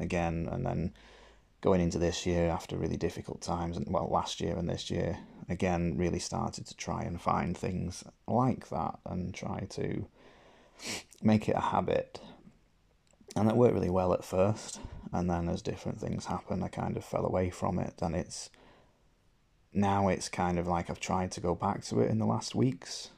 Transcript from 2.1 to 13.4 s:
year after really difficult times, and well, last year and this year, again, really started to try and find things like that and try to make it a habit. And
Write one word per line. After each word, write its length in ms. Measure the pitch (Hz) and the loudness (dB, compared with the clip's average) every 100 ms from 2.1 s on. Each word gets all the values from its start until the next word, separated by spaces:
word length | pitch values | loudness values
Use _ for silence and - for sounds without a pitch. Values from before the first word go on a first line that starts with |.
| - 92 | 2 2
year 220 | 85 85 | 4 4
after 280 | 82 - 90 | 0 -4 -4
really 200 | 87 85 | -2 -2
difficult 440 | - - - - | -2 -4 -10 -8
times, 360 | - 85 85 85 | -4 -4 -2 -4
and 100 | - | -2
well, 200 | 90 - | 0 2
last 300 | 87 82 - | 0 0 -4
year 160 | 87 85 | -4 -2
and 120 | 87 | -2
this 220 | 87 - | -4 -4
year, 280 | 92 90 - - - - | -2 -2 -4 -10 -12 -6
again, 480 | 87 92 87 87 69 | 0 2 2 0 2
really 220 | 87 87 | 0 0
started 480 | - 87 85 - - | -2 -4 -4 -6 -12
to 100 | - | -10
try 260 | - 85 | -6 -4
and 180 | 82 85 | -4 -4
find 360 | - 90 85 90 | 0 0 0 -2
things 460 | 92 90 90 - - - - | -4 -4 -6 -8 -14 -12 -2
like 420 | 113 131 - - | 2 2 0 -4
that 280 | 78 80 - - | -4 -4 -6 -8
and 260 | 90 90 | -6 -6
try 340 | 95 - 95 95 | -6 -6 -6 -6
to 360 | - 98 - - - - - - - - - - - - - | -4 -4 -4 -8 -14 -20 -20 -20 -20 -20 -14 -10 -10 -10 0
make 260 | 110 107 - | 4 6 4
it 60 | |
a 60 | - | 0
habit. 600 | - 98 87 - - - - - - - _ _ _ _ _ _ - | 2 2 2 0 0 -8 -18 -20 -20 -20 _ _ _ _ _ _ -6
And 120 | 101 | 2